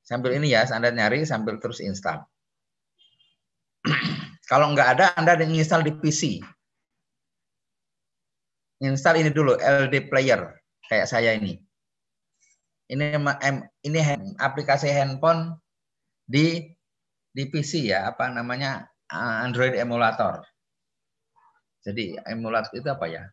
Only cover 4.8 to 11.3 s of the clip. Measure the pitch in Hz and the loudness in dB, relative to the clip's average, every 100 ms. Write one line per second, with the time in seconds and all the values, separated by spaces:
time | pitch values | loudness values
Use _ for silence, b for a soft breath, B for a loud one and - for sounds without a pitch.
4.8 | 127 127 185 175 165 170 160 160 156 165 | 4 6 4 4 4 4 2 0 2 2
5.8 | 151 156 156 151 147 87 - _ _ _ | 0 0 -2 0 -2 -4 -10 _ _ _
6.8 | _ _ _ _ _ _ _ _ _ _ | _ _ _ _ _ _ _ _ _ _
7.8 | _ _ _ _ _ _ _ _ _ _ | _ _ _ _ _ _ _ _ _ _
8.8 | 135 135 175 165 156 147 143 120 113 139 | -2 2 4 4 4 4 4 4 4 4
9.8 | 135 139 135 135 135 110 87 - _ _ | 4 0 0 0 4 2 0 -14 _ _
10.8 | - 110 90 120 117 | -2 -2 0 0 2